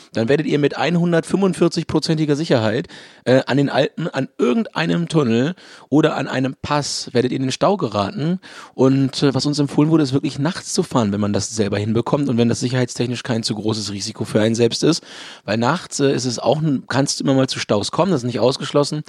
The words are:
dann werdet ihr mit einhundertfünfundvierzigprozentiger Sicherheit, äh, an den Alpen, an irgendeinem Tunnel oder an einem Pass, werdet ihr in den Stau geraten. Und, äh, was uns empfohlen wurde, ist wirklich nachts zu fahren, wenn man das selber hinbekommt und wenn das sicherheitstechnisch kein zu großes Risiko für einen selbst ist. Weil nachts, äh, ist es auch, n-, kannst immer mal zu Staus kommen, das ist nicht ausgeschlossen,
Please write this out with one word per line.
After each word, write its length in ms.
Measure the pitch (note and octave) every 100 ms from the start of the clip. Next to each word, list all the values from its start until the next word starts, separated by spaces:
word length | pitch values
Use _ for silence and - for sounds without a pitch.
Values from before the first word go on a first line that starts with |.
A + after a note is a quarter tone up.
| -
dann 160 | - A2+
werdet 160 | D3 D3+
ihr 140 | D3
mit 180 | C#3+ -
einhundertfünfundvierzigprozentiger 1600 | C#3 F3 F3 E3+ - F#3 G3 - F3 E3+ D#3 D#3 D#3 D#3+ D3 C#3+
Sicherheit, 520 | E3+ C3+ A2 A#2 F3 - - -
äh, 180 | - C3 -
an 100 | C3
den 120 | C#3+
Alpen, 380 | B2 D3 - E3
an 200 | - C3 -
irgendeinem 720 | A3+ A#3 G#3+ - E3 E3+ E3
Tunnel 480 | D#3+ B2 A#2 C#3+ F3+ - - -
oder 260 | C#3+ D3+ -
an 120 | C3+
einem 280 | B2+ C3+ C#3
Pass, 480 | - D3 C#3 - -
werdet 180 | B2 B2
ihr 60 | C3
in 40 |
den 100 | C3
Stau 260 | - D3+ G3
geraten. 640 | B2+ G2+ F#2+ - D3+ F#3 - - - -
Und, 480 | C3 C3+ C3+ -
äh, 100 | C#3+
was 140 | C3 C#3+
uns 100 | D3
empfohlen 320 | C#3 - D3+
wurde, 140 | D#3+
ist 100 | C#3
wirklich 240 | C#3 C#3+ B2+
nachts 340 | D#3 - -
zu 120 | -
fahren, 280 | F3 C3+ G#2+
wenn 80 | G2+
man 140 | G#2
das 220 | G2 - A2+
selber 240 | G2 G2+
hinbekommt 500 | G#2 A2 - D3 C#3+
und 80 | A#2
wenn 120 | A#2
das 100 | A2
sicherheitstechnisch 640 | B2 B2+ B2 - A#2+ A#2
kein 180 | - A#2
zu 140 | A#2 G#2
großes 360 | G#2+ A2 G2+
Risiko 320 | G2+ G2+ -
für 160 | A2 A2
einen 140 | A2
selbst 300 | A2+ A#2 -
ist. 200 | C#3+ E3 - - - - -
Weil 120 | A2
nachts, 420 | A#2+ F3 - -
äh, 140 | C#3
ist 120 | C#3 B2
es 120 | A2+
auch, 240 | - D3
n-, 220 | D#3 B2+ -
kannst 340 | B2 C#3+ -
immer 120 | C#3+
mal 140 | C3+ C3
zu 100 | -
Staus 320 | - G#2+ G2
kommen, 220 | - F#3
das 100 | D#3
ist 60 | B2
nicht 120 | A2+
ausgeschlossen, 640 | A#2+ C3+ D3 D3 C#3+ D3+